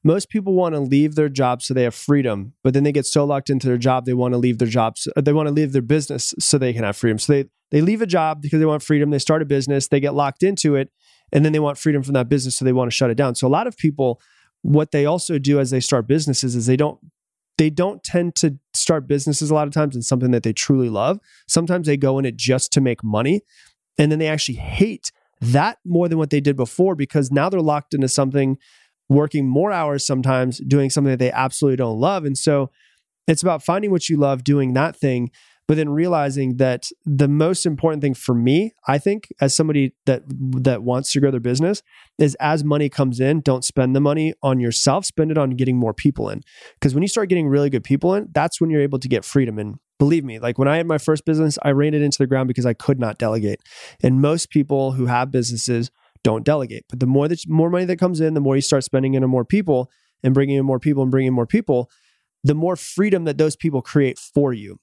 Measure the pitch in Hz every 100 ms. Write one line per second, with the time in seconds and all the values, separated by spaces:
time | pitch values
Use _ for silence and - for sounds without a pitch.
0 | 151 180 - 220 196 185 175 151 135 139
1 | 151 151 151 135 127 123 - 131 120 -
2 | - 143 127 101 101 _ 131 135 147 143
3 | 131 151 143 139 - 135 131 123 131 127
4 | 123 123 123 123 123 113 117 120 113 -
5 | - - 143 151 151 147 147 135 117 156
6 | 139 131 - - - 143 131 113 104 101
7 | 117 110 - 143 139 _ _ 147 170 214
8 | 220 175 156 151 147 156 156 151 - 151
9 | 147 147 - 160 151 139 131 139 - 143
10 | 143 139 143 - 190 196 156 139 139 _
11 | _ _ _ 143 156 151 147 143 156 143
12 | 135 139 120 143 127 - 131 127 123 -
13 | 127 113 139 120 131 156 240 - 156 147
14 | 127 120 _ _ _ _ - 143 156 147
15 | 147 175 - 156 139 143 131 131 - 127
16 | 113 151 147 127 131 120 117 131 147 -
17 | - _ _ _ _ - 156 151 185 208
18 | - 180 175 - 160 135 _ - - 160
19 | 131 143 139 143 147 151 147 156 151 127
20 | 117 127 127 120 117 107 - 135 120 104
21 | 123 196 _ _ - 165 165 180 151 143
22 | 135 135 135 113 117 131 - 143 131 117
23 | 110 107 131 202 _ _ _ _ _ -
24 | 151 156 156 151 - 120 - - 214 202
25 | - _ _ _ 120 135 190 - 180 170
26 | 175 160 147 151 143 139 120 - 190 160
27 | 135 151 131 139 170 190 156 147 - 147
28 | 131 - 135 139 135 135 _ _ _ _
29 | _ 139 147 151 135 135 202 185 151 143
30 | - 131 131 131 127 127 131 143 135 147
31 | 139 127 127 - 131 - 143 131 120 110
32 | 151 196 147 135 - 143 131 _ _ _
33 | _ _ - 160 180 156 - 185 208 180
34 | - 160 143 131 127 143 131 127 135 -
35 | 139 123 120 _ _ _ - 156 151 147
36 | 175 165 143 139 131 123 131 123 - -
37 | - 139 143 147 160 185 175 143 160 151
38 | 139 127 - 120 120 156 220 _ - 143
39 | 196 214 - - 135 - 156 151 131 _
40 | - 127 139 131 131 127 127 120 120 123
41 | 139 143 139 127 120 127 170 208 _ -
42 | _ - 151 135 147 156 147 147 143 -
43 | 135 123 131 156 143 127 - - 127 135
44 | 143 151 156 - 139 131 120 117 - 160
45 | - - 156 156 139 123 131 127 113 107
46 | 147 131 104 101 - - - _ 143 135
47 | 190 233 196 175 151 143 143 131 - 139
48 | 165 196 214 147 147 - 165 151 139 135
49 | 131 120 - 139 120 107 104 107 _ _
50 | 143 165 135 110 120 123 135 160 170 151
51 | - 156 - 156 156 147 147 139 151 151
52 | 147 - 131 135 131 123 120 113 - 131
53 | 117 - 113 113 104 101 _ - - -
54 | 123 131 143 165 - 156 143 139 135 131
55 | 123 123 131 131 120 117 - 120 120 _
56 | _ _ 117 110 117 151 120 107 _ 127
57 | 127 135 151 170 156 156 165 175 180 175
58 | 185 165 160 156 139 135 - 139 - 135
59 | 135 135 131 127 117 202 185 131 127 _
60 | _ _ 127 131 139 139 135 127 151 139
61 | 131 135 131 127 117 - - 123 123 _
62 | _ _ _ _ 139 147 170 180 - -
63 | 208 190 165 139 156 - 165 139 - 147
64 | 135 - - - 143 117 101 95